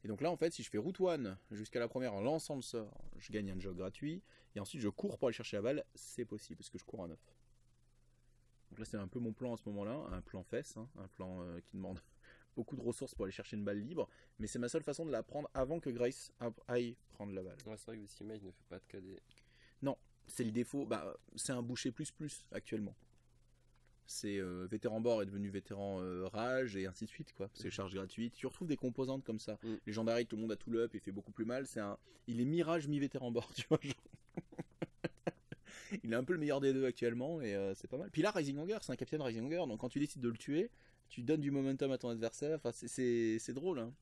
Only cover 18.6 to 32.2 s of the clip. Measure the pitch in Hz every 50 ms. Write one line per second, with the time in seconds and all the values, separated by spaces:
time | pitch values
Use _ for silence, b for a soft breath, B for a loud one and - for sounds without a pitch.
18.6 | - _ 87 - - _ - 101 92 95 95 - _ - b b b b b b
19.6 | b b b b 135 139 127 - - - - _ - - - - 123 113 107 120
20.6 | 120 - - 143 135 107 113 101 76 95 - - - - - - - - 131 123
21.6 | 120 120 127 - - 135 117 - 156 - - - 151 143 - - - - - 104
22.6 | - - 113 110 104 98 - - - _ - - _ - - - - - - _
23.6 | _ - - - _ - - - _ - - - - 104 101 98 95 90 90 90
24.6 | 92 92 110 104 - 120 107 113 113 123 117 110 101 98 98 101 101 101 95 98
25.6 | - - 107 98 101 101 98 92 92 92 90 90 92 92 - 107 117 123 131 131
26.6 | 131 120 98 95 95 95 95 - 110 - - - 151 - - - 98 98 - -
27.6 | - 95 - - 98 92 95 95 98 92 - - 117 117 - - - 131 - -
28.6 | 185 165 143 - - 127 120 - 131 127 135 135 - - 110 107 - - 107 -
29.6 | - 113 110 - - 110 104 113 113 113 117 120 120 - 113 107 113 113 107 -
30.6 | - - 117 113 120 117 - 101 - 104 98 104 - - 101 - 113 113 123 135
31.6 | 139 - - 117 104 101 104 - B B B B